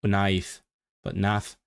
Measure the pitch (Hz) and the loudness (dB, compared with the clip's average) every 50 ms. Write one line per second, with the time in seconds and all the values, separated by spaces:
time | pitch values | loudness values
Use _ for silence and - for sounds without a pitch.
0 | - 104 101 98 98 98 95 92 87 - - - _ _ _ _ _ _ _ _ | 2 2 2 4 2 2 2 0 -2 -4 -14 -18 _ _ _ _ _ _ _ _
1 | _ - - 95 98 101 104 104 - - - _ _ | _ -6 -2 0 0 0 0 0 -2 -6 -18 _ _